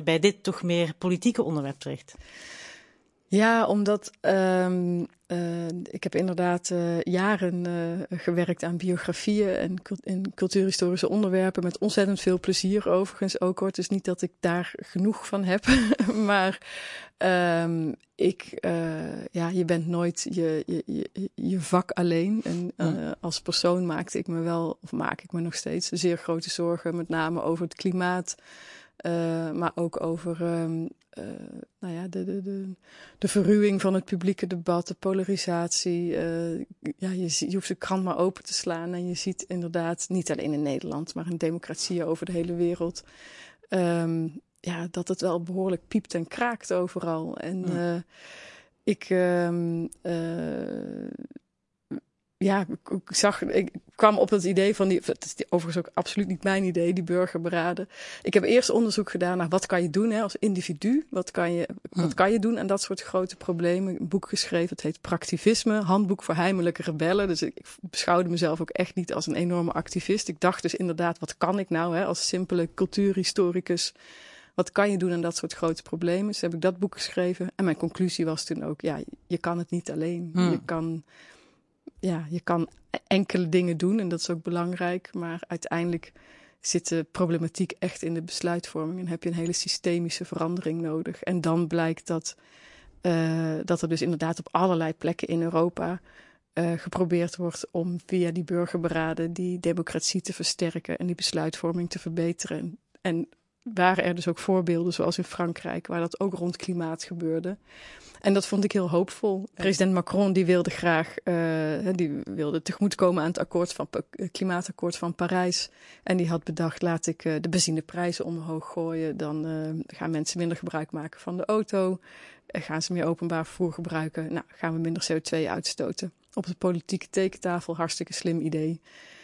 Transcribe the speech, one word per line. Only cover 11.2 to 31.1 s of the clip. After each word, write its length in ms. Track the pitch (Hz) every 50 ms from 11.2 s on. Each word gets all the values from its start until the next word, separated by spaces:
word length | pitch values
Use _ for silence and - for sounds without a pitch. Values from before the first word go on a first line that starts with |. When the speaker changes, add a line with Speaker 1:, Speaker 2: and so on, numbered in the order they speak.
| 208 185 185 185 185 190 - -
Speaker 2:
Met 160 | 175 180 - -
ontzettend 420 | 202 214 - 214 196 196 196 -
veel 200 | - 190 185 175
plezier 480 | - - 185 - - 185 202 208 - 175
overigens 520 | 175 185 196 185 - - 196 190 - -
ook, 180 | 180 180 185 -
hoor. 100 | 190 190
Het 100 | - -
is 100 | 180 -
niet 160 | 202 190 -
dat 180 | 185 180 -
ik 80 | - 170 - _
daar 320 | - 175 170 180 175 - -
genoeg 500 | - - - - 180 190 214 220 - - -
van 160 | - 196 196
heb. 200 | 180 185 214 - 247 262 262 226 214 262
<laughs> 320 | - 202 190 226 214 214
Maar, 320 | 202 202 196 185 190 190 - - - - - - - - - - - -
ehm, 760 | - - 185 180 180 175 175 170 165 165 170 165 165 160 151 - - _ _ _
ik, 280 | - - 180 175 -
eh, 840 | - - - - - 180 170 165 165 165 160 156 160 160 - - - -
ja, 180 | - 175 170 170
je 160 | 190 185 175
bent 220 | 165 175 165 160
nooit 400 | 170 170 170 175 175 170 - - -
je, 320 | - 180 165 160 156 156 -
je, 160 | - 175 160 -
je, 440 | - - - - - - 185 190 - -
je 260 | - - 175 190 185
vak 300 | 147 - 180 180 - -
alleen. 500 | - - 175 175 165 165 170 196 214 220 -
En, 280 | - 170 175 175 180 -
Speaker 1:
Ja. 200 | - 170 160 - 165 156
Speaker 2:
eh, 60 | 156 147 -
als 200 | - 170 160 -
persoon 460 | - - 170 - - 175 175 185 180
maakte 320 | 170 156 156 170 - - -
ik 80 | 185
me 140 | - 165 165
wel, 380 | 165 170 170 165 165 160 - -
of 100 | - -
maak 300 | - - 156 - - -
ik 100 | - -
me 80 | - 170
nog 140 | 165 170 -
steeds, 340 | - - - 160 175 - -
zeer 280 | - 170 165 175 170
grote 340 | 170 - - 165 165 165 170
zorgen. 460 | - - 170 170 170 165 - 170 160
Met 120 | 170 165 -
name 340 | 165 160 165 160 170 170
over 220 | - 160 170 165 175
het 100 | 160 -
klimaat. 600 | - - 190 180 185 180 180 180 180 175 - - - - - - - - - - - - - _
Eh, 540 | - - 170 170 170 170 165 165 165 165 160
maar 220 | 156 175 170 165 -
ook 280 | 170 170 165 - -
over, 400 | - 165 165 170 165 175 165 165 170
ehm, 420 | 170 170 165 165 160 165 165 165 - - - _ _